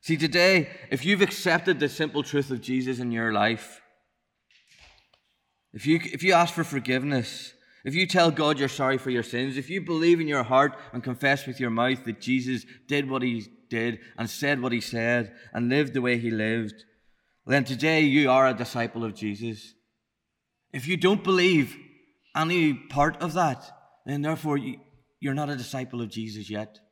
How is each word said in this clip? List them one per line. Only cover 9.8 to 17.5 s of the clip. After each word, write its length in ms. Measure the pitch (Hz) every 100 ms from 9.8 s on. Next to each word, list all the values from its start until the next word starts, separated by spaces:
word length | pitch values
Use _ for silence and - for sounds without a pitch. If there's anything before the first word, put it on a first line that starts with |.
believe 400 | 185 165 170 170
in 80 | 156
your 160 | 143
heart 340 | 117 131 143 - -
and 100 | 123
confess 440 | 123 123 139 139 -
with 120 | 127
your 120 | 127
mouth 340 | 113 123 131
that 160 | - 113
Jesus 440 | - 131 127 123 - - -
did 240 | 147 135
what 120 | 131
he 240 | 123 117 101 _ _
did 280 | 117 117 113 - -
and 120 | 113
said 320 | - 143 143
what 120 | 123
he 80 | 117
said 540 | - 117 117 120 107 - -
and 180 | - 120
lived 240 | 135 139
the 80 | 131
way 160 | 123 120
he 120 | 117
lived, 540 | 113 110 113 107 - _ _ _ _ _ _
then 180 | -